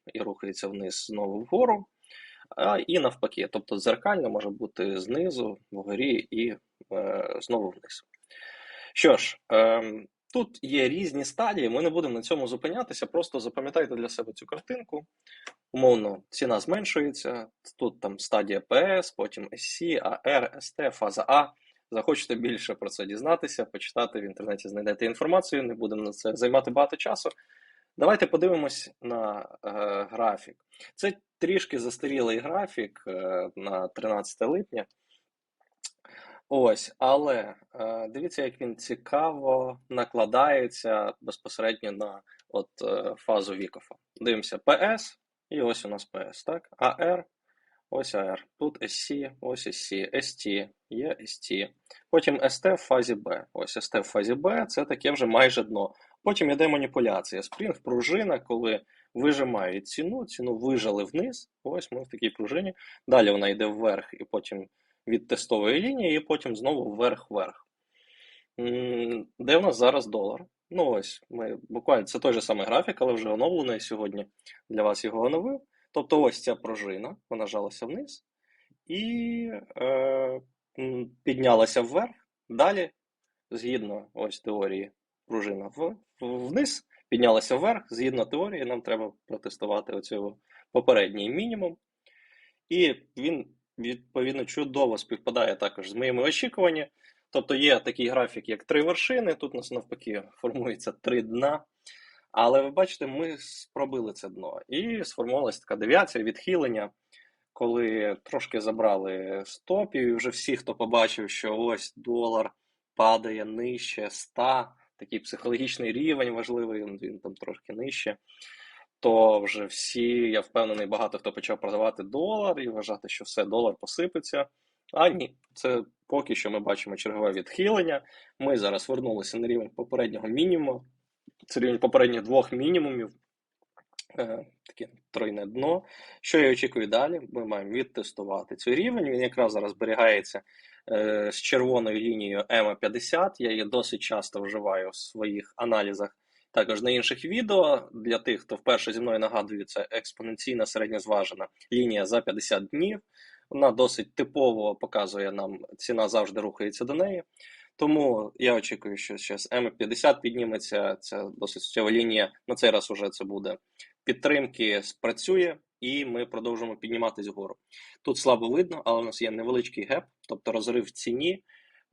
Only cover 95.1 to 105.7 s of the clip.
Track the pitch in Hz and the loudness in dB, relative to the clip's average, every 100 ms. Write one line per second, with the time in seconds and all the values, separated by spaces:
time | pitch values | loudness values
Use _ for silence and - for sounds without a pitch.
95.1 | 110 - 120 107 98 101 - 95 104 131 | -6 -2 2 2 2 -2 -4 -10 -4 0
96.1 | 123 139 156 254 - 180 156 147 _ _ | 2 2 0 -2 2 2 2 -6 _ _
97.1 | _ _ 143 - 139 143 123 120 120 120 | _ _ -4 0 4 6 6 4 -2 0
98.1 | 127 120 - - 107 - 147 156 170 - | 2 0 -2 -8 -8 0 2 2 2 0
99.1 | 254 214 156 139 131 - 123 - 113 - | 0 0 -2 -4 -8 -8 -8 -10 -12 -8
100.1 | 104 98 _ - 147 120 107 - - - | -8 -8 _ -6 -4 -4 -4 -8 -6 0
101.1 | 123 110 117 139 147 - _ - - - | 0 0 0 0 0 -6 _ -20 -20 -20
102.1 | _ _ 110 117 135 139 143 185 - 139 | _ _ 2 6 6 4 2 0 0 -6
103.1 | 135 165 151 - - - - 139 131 110 | -4 -6 -6 -12 -18 -10 -4 -4 -2 -6
104.1 | 98 98 92 92 - - 135 220 226 175 | -8 -14 -12 -12 -12 -8 -4 -4 -4 -6
105.1 | - 120 127 131 - - | -6 -2 0 0 -4 -6